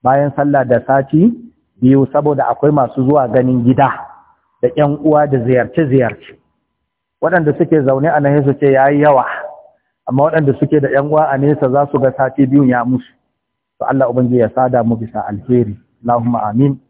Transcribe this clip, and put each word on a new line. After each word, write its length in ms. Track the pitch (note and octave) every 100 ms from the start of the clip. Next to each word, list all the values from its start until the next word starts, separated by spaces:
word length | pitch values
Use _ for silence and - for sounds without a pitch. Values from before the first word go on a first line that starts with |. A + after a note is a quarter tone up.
Bayan 260 | B2+ C#3 C#3+ C#3
sallah 280 | C#3+ C#3+
da 140 | B2 A#2 A#2+
sati 460 | C3+ C#3 D#3 G#3+ A#3 - _ _ _
biyu, 240 | B2+ C3+ C3+
saboda 340 | D3 D3 C#3 B2+
akwai 220 | A#2+ C#3+
masu 300 | D3 B2 -
zuwa 240 | B2+ D3 B2
ganin 360 | B2 B2+ B2+
gida 260 | A#2+ C3+ C3+ - - - _ _ _ _
da 60 | E3
ƴan 300 | E3 D3 D3
uwa 240 | D3+ D3+ D3
da 120 | C3+
ziyarce-ziyarce. 1000 | A#2 B2 A2 - D3+ C3 A#2 G#2+ - - _ _ _ _ _ _ _ _
Waɗanda 300 | D#3 F3 D3 C3
suke 240 | D#3+ D#3
zaune 260 | C3+ C3+ D#3
a 120 | D3+
nan 240 | C#3+ C#3+
su 80 | C#3
ce 180 | C3+ C#3
ya 160 | C3+ C3+
yi 100 | C#3+
yawa, 220 | D3 C3+ A#2 - - - - _ _ _ -
amma 140 | C3
waɗanda 320 | D3+ D#3+ C#3+ B2
suke 220 | D3+ D3+
da 80 | C3+
ƴan 220 | C3+ D3
uwa 140 | D3+ D3+
a 100 | C3+
nesa 300 | C#3+ D3 C3+
za 160 | C#3 C#3+
su 80 | C3
ga 120 | C3 B2
sati 300 | C3 - C3
biyun 220 | C#3 C3
ya 160 | B2
musu. 280 | A#2+ B2+ - _ _ _ _ _ _ _
To 60 | -
Allah 220 | C3+ B2+
Ubangiji 280 | B2 B2 B2
ya 120 | A2
sada 280 | B2 B2+ B2+
mu 140 | A2+ A2+
bisa 300 | A2+ A2 -
alheri. 500 | G#2 - B2 G#2+ G2+ _ _
Allahumma 400 | A#2 A#2+ A#2 A#2+
amin. 360 | G#2+ A2+ C#3 C3+